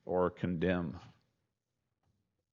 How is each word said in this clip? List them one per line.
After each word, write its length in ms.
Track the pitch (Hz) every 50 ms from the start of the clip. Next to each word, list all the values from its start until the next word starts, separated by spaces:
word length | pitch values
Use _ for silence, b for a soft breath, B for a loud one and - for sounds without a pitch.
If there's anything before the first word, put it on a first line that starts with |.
| -
or 240 | - 87 92 90 87
condemn. 680 | - - - 87 90 80 85 90 90 90 87 76 - 90 - - - _ _ _ _ _ _ _ _ _ _ _ _ _ _ _ _ _ _ _ _ _ _ _ _ _ _ _